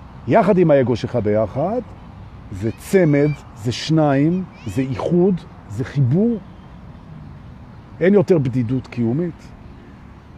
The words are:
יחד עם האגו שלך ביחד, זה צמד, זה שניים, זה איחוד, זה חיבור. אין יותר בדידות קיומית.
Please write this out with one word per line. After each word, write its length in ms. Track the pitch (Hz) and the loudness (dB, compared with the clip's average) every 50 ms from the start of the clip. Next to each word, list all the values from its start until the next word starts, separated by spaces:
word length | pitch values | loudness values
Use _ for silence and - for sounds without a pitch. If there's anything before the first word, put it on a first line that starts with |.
| - - - - - - | -20 -20 -18 -14 -4 2
יחד 300 | 139 214 208 175 214 175 | 2 4 4 4 4 4
עם 120 | 180 160 | 6 6
האגו 260 | 147 139 131 110 127 | 6 4 4 4 0
שלך 200 | 107 - 117 - | -2 -2 -4 -4
ביחד, 640 | 123 104 104 104 107 110 101 - 127 147 180 220 247 226 - - - - - - - - - - - - - - | -2 0 2 2 2 0 0 -2 -4 -4 -2 -4 -4 -6 -8 -16 -18 -18 -20 -18 -18 -20 -18 -20 -20 -18 -16 -12
זה 180 | 92 101 113 101 - | -6 -6 -6 -6 -6
צמד, 500 | - - - 196 180 156 143 143 143 151 147 - - - - | -8 0 2 4 4 6 4 4 4 2 0 -4 -8 -18 -18
זה 160 | - 101 123 117 | -8 -6 -4 -4
שניים, 720 | - - - 160 160 156 147 139 135 143 156 175 185 185 - - - - | -4 -2 0 2 2 4 4 4 4 2 2 2 0 -4 -6 -12 -12 -12
זה 160 | 110 92 117 135 | -6 -4 -4 -2
איחוד, 580 | 131 131 92 80 - 160 175 175 196 196 165 - - - - - - | -2 -4 -4 -2 0 2 4 4 4 2 0 -4 -12 -20 -20 -18 -14
זה 160 | 104 101 - | -8 -8 -8
חיבור. 540 | - - 143 139 117 135 175 208 240 240 196 - - - - - - - - - - - - - - - - - - - - - - - - - - - - - - - - | -6 0 0 2 2 2 2 2 2 0 -2 -6 -14 -20 -20 -20 -20 -20 -20 -20 -20 -20 -20 -20 -20 -18 -18 -18 -18 -18 -18 -20 -20 -20 -20 -20 -20 -20 -20 -20 -20 -6 0
אין 140 | 156 180 202 | 2 4 4
יותר 240 | 202 165 - 190 160 | 4 4 4 4 2
בדידות 480 | 135 131 113 127 120 110 131 131 117 | 2 0 0 -2 -2 0 -2 -4 -4
קיומית. 680 | - - - 120 113 117 147 180 175 - - - - - - - - - - - - - - - - - - - - - | -6 -4 -2 0 0 0 0 -2 -4 -6 -10 -18 -20 -20 -20 -20 -20 -20 -20 -20 -20 -20 -20 -20 -20 -20 -20 -20 -20 -20